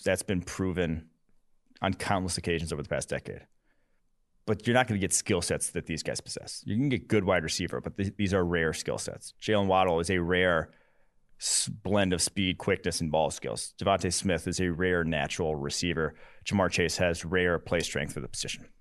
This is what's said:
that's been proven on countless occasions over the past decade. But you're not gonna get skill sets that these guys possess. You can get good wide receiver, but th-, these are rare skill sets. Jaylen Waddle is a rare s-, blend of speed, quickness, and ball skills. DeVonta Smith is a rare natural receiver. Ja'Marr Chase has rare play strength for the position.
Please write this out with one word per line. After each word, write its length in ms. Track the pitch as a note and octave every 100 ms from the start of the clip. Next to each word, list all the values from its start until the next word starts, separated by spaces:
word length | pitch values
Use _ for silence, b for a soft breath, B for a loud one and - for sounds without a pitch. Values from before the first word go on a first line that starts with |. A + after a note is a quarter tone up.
that's 180 | - F#2
been 200 | - F#2
proven 680 | F2 - F#2+ F2 E2+ D#2+ - _ _ _ _ _ _ -
on 120 | -
countless 440 | F#2 - G2 F2+ -
occasions 340 | F2 E2 E2
over 100 | D#2
the 60 | C#2
past 200 | C#2+ -
decade. 320 | C#2+ - G1+ - _ _ _ _ _ _ _ _ _ -
But 200 | G#2 -
you're 80 |
not 140 | A#2+ B2+
gonna 100 | G#2
get 140 | F#2
skill 300 | - - F#2+
sets 280 | - D#2 -
that 140 | F2 -
these 160 | D#2
guys 180 | - B1
possess. 400 | - - - -
You 100 | -
can 140 | G#2 C#3+
get 180 | A#2+ -
good 180 | A2
wide 180 | F#2 F2+
receiver, 380 | D#2 - E2+ B1
but 140 | - -
th-, 160 | G2 -
these 160 | G2+
are 100 | F#2+
rare 300 | F2 E2+ D#2+
skill 240 | D#2 - B1
sets. 380 | - - - -
Jaylen 240 | - G#2+ G2
Waddle 340 | F#2+ F#2 E2
is 80 | E2+
a 100 | F#2
rare 520 | E2+ F2+ F#2 E2+ D#2 b b b b _ _ -
s-, 300 | - - -
blend 460 | - F#2 G2+ F#2+
of 80 | F2
speed, 340 | - - F#2+ E2
quickness, 460 | - F#2+ F2+ E2
and 100 | E2
ball 180 | D#2 D2+
skills. 440 | - C2 A1 - -
DeVonta 320 | F#2+ G2 F#2+
Smith 380 | - G2+ E2 -
is 100 | F2
a 120 | F#2
rare 320 | E2 F2+ F2+
natural 500 | E2 D#2 C#2+ - E2
receiver. 600 | D2+ C#2+ - F2+ D#2+ D#2 B B B -
Ja'Marr 240 | G#2 F2+
Chase 260 | F2 E2+ -
has 300 | F2+ E2+ E2+
rare 320 | F2+ F2+ E2
play 220 | - F2
strength 340 | D#2 - D2+
for 60 | -
the 80 | B1+
position. 380 | - - - - -